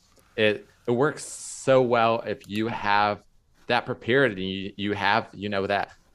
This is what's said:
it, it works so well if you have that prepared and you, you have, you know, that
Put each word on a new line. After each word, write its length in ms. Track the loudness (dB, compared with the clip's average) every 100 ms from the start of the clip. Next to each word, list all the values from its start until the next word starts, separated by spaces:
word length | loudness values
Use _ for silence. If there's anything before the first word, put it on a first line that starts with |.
| _ _ _ 0
it, 300 | 0 0 -6 _ -2
it 40 |
works 320 | 0 0 -2 -10
so 560 | -14 -14 -6 4 4
well 400 | 6 4 4 2 -2
if 220 | -8 -6
you 200 | -4 -4
have 540 | -2 0 2 2 -2 _ _ _ _ -2
that 180 | -2
prepared 480 | -2 -6 0 2 2
and 80 | 0
you, 320 | -6 -6 -8 -8
you 180 | -6
have, 340 | -2 2 2 0
you 160 | -8 -6
know, 160 | -4 -2
that 240 | -2 -4 -10 _